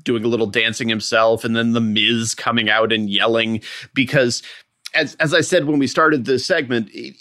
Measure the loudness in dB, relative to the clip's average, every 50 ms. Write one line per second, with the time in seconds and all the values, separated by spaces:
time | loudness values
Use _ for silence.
0 | -4 -2 -2 0 0 0 0 0 0 0 0 0 0 0 -2 -2 -2 -2 -2 -2
1 | -2 0 2 4 4 4 2 2 0 -2 -2 0 0 0 0 0 0 0 0 0
2 | 2 2 0 0 -2 -4 -6 -4 -4 -2 -2 0 0 2 2 2 2 2 0 0
3 | -2 -2 0 0 2 2 2 2 0 0 -2 -6 -6 -10 -16 -16 -16 -6 -2 -2
4 | 0 2 2 2 2 2 0 -4 -8 -14 -20 -20 -20 _ _ _ -12 -6 -2 -2
5 | -2 -2 -2 -2 0 2 2 2 2 2 2 2 2 2 0 0 0 0 2 2
6 | 2 4 2 2 0 0 0 0 0 0 -2 -2 -2 0 -2 -2 -2 -4 -8 -16
7 | -16 -16 -10 -6